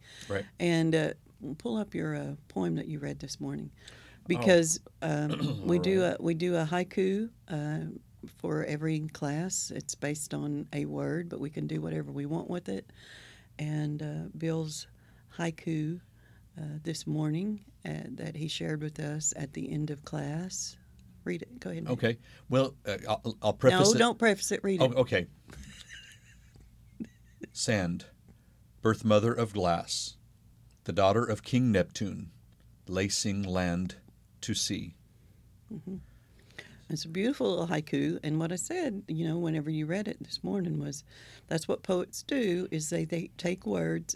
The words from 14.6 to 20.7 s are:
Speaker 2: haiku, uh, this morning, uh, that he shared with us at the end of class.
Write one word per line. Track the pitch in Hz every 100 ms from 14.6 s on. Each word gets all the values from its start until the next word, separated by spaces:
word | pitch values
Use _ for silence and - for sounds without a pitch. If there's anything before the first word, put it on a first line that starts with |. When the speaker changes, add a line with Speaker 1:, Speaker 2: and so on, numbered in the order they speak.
| 156 156 - - - - - -
Speaker 2:
haiku, | 170 165 - 160 151 175 - - - - - -
uh, | 151 151
this | 156 156 -
morning, | 151 151 156 202 208 - -
uh, | - 156 -
that | - 160 -
he | 156
shared | - 165 151
with | 151 151
us | 147 151 156 -
at | 143
the | 156 -
end | 156 151
of | 143 -
class. | 151 143 156 185 - -